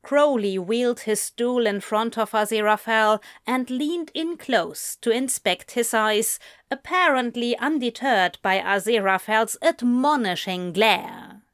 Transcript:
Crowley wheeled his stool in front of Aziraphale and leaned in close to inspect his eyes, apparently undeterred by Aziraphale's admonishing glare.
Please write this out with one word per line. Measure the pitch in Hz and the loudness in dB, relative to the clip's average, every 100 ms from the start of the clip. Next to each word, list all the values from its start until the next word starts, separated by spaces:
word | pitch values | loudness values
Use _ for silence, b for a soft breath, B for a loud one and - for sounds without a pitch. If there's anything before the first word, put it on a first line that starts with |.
Crowley | - 285 294 254 202 190 | 2 4 4 2 -2 -4
wheeled | 175 233 247 240 | -2 0 0 -2
his | - 208 | -4 -4
stool | - - 240 247 226 | -4 -4 -2 0 0
in | 202 | -2
front | - 214 226 233 | -2 -2 -2 -2
of | 214 | -2
Aziraphale | 220 208 220 208 214 - 220 214 214 B B - | -2 0 0 2 0 2 2 4 2 B B -4
and | 254 247 | -4 -2
leaned | 254 294 349 320 - | -4 -2 -4 -6 -6
in | 320 330 | -6 -6
close | - 233 170 - - - | -2 0 0 -8 -12 -6
to | 233 | -2
inspect | 233 262 - - 180 - | 0 -2 -2 -2 -2 -4
his | 240 233 | -4 0
eyes, | 226 214 214 220 - B B _ | 0 2 2 0 -4 B B _
apparently | 262 - 370 349 262 240 240 240 233 | -8 -2 2 4 2 0 -2 -2 -2
undeterred | 269 311 240 226 269 220 180 - | -2 0 -2 -2 0 2 2 0
by | 196 190 | 0 0
Aziraphale's | 190 202 196 233 196 190 - 220 226 - | 2 0 2 2 2 0 2 2 2 0
admonishing | 330 330 247 247 285 294 214 175 - 180 180 | 0 2 0 2 2 2 0 -2 -4 -4 -4
glare. | 170 220 190 123 - 170 - _ | 2 4 2 -2 -14 -16 -20 _